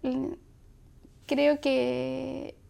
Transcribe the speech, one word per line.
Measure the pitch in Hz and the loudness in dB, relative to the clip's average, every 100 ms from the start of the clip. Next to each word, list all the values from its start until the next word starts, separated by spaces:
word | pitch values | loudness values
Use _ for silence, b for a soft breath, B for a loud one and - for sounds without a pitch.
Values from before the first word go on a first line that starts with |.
eh, | 269 254 262 339 - - - - - - - - - | -2 -2 -4 -6 -16 -20 -20 -20 -20 -20 -20 -20 -2
creo | 277 294 294 | 4 4 4
que | 285 262 247 254 262 262 262 262 277 - | 2 2 2 0 -2 -4 -6 -8 -10 -14